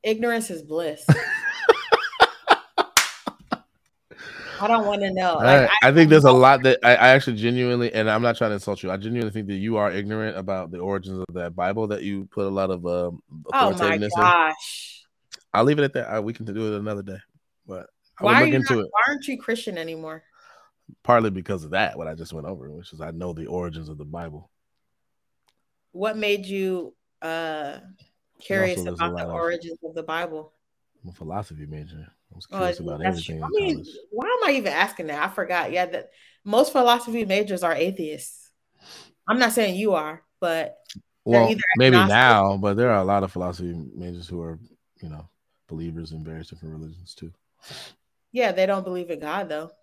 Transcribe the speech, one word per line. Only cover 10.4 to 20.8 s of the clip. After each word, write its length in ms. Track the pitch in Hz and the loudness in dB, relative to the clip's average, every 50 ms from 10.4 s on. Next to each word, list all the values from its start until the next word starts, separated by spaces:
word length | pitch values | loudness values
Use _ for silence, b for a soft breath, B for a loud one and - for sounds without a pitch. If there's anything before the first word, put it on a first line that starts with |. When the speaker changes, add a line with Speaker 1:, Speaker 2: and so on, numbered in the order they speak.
| 95 95 98 95 90 82 | -6 -6 -6 -6 -6 -8
Speaker 2:
the 80 | 90 87 | -10 -8
origins 400 | 87 98 98 98 92 95 95 92 92 90 | -6 -4 -4 -4 -6 -8 -8 -8 -10 -8
of 80 | 85 | -8
that 200 | 90 87 87 85 | -8 -8 -8 -6
Bible 320 | 92 90 92 101 110 110 104 | -4 -4 -2 -2 -2 -4 -4
that 160 | 104 - 71 | -4 -6 -6
you 220 | 101 101 98 95 95 | -6 -6 -8 -10 -10
put 140 | _ - 101 | _ -6 -4
a 40 | 98 | -4
lot 200 | 98 98 95 92 | -2 -2 -2 -2
of, 140 | 95 90 85 | -4 -6 -4
um, 360 | 87 87 90 87 87 85 - _ _ - 78 - - | -4 -4 -4 -4 -6 -8 -10 _ _ -20 -20 -12 -4
Speaker 1:
Oh 200 | - 269 254 208 | 0 0 2 0
my 260 | 190 180 180 - - - | 0 0 0 0 0 0
Speaker 2:
authoritativeness 160 | 104 107 - 170 | -2 -4 0 2
in. 60 | 175 | 4
Speaker 1:
gosh. 800 | 180 175 170 160 156 156 - - - - - - - - - _ _ _ _ _ _ - - _ _ - | 4 6 4 2 0 -2 -6 -12 -14 -14 -14 -14 -16 -20 -20 _ _ _ _ _ _ -20 -20 _ _ 2
Speaker 2:
I'll 100 | 101 117 | 2 4
leave 140 | 139 151 147 | 4 4 2
it 40 | 143 | 0
at 100 | 135 - | -2 -2
that. 160 | 131 117 - | -4 -6 -4
I, 100 | 101 110 | -6 -6
we 140 | 104 107 113 | -6 -6 -8
can 120 | - 117 | -10 -10
do 280 | 110 98 107 113 107 107 | -10 -6 -6 -4 -4 -4
it 60 | 101 | -4
another 240 | 104 107 104 101 98 | -6 -6 -8 -8 -8
day, 140 | 98 95 98 _ _ _ _ _ _ _ _ _ - | -12 -14 -16 _ _ _ _ _ _ _ _ _ -16
but 220 | 95 92 - _ _ _ _ _ _ - | -14 -14 -14 _ _ _ _ _ _ -2
I 40 | 190 | 0
Speaker 1:
Why 100 | 208 220 | 4 4
Speaker 2:
would 40 | 269 | 4
Speaker 1:
are 20 | |
Speaker 2:
look 80 | 311 320 | 4 4
Speaker 1:
you 60 | - | 2
Speaker 2:
into 180 | 269 262 269 254 220 | 0 0 0 0 0
Speaker 1:
not, 60 | 202 | -2
Speaker 2:
it. 40 | - | -2
Speaker 1:
why 100 | - 208 233 262 | 0 0 0 0
aren't 200 | 294 277 277 - | -2 -4 -6 -10
you 100 | 262 - | -10 -10
Christian 400 | - - 226 226 - 220 190 170 | -6 -8 -8 -6 -8 -10 -10 -10
anymore? 460 | 160 165 165 160 160 156 160 160 _ _ b b b b b b b b b _ | -10 -10 -12 -12 -14 -14 -16 -16 _ _ b b b b b b b b b _